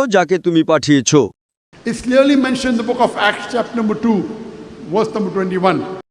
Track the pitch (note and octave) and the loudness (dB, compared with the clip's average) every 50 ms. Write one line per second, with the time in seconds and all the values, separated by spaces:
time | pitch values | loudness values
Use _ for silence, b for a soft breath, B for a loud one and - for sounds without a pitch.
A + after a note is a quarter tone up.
0 | C4+ B3+ G3 F#3+ F3+ C#3+ F#3 F3 - F3+ E3+ D#3+ D#3 D#3 D#3+ D3 - C#3+ D3+ C#3 | 2 2 2 2 2 2 0 -2 0 2 2 2 4 4 2 2 4 4 2 2
1 | A#2 - D3+ D3 A#2 F#2 - _ _ _ _ _ _ _ _ - - A#3 A#3 A#3 | 4 4 4 4 4 2 -2 _ _ _ _ _ _ _ _ -10 -6 -6 -6 -4
2 | G3+ A#3+ B3+ C4 C4+ C#4 D4 C4+ B3+ C4 B3 B3 - C4 A#3+ A3+ A3+ A#3 A#3+ A#3+ | -2 2 4 4 4 4 4 2 2 0 -2 -2 -2 -2 -2 0 -2 -2 0 0
3 | A#3+ - - - G#3 G#3 G#3 - - - B3+ A#3 G#3+ - - A#3+ A3 G#3+ G#3+ G#3 | 0 0 0 0 0 0 0 -2 -6 -4 -4 -4 -4 -2 -2 -2 -2 -2 -2 0
4 | - A#3 A3 F#3 C#3+ - - - - - - - - - - - - C3 D#3+ G#3+ | 0 2 2 0 -2 -4 -8 -12 -14 -16 -16 -18 -18 -20 -18 -16 -10 -4 -2 -2
5 | G#3+ A3 - A3 G3+ F#3 E3 G3 F#3+ F#3 F#3 F#3 F3+ F#3+ - C3 - - - - | -2 -2 -2 -4 -4 -4 -2 -4 -2 -2 -2 0 2 2 0 0 -2 -6 -10 -14
6 | - _ | -16 _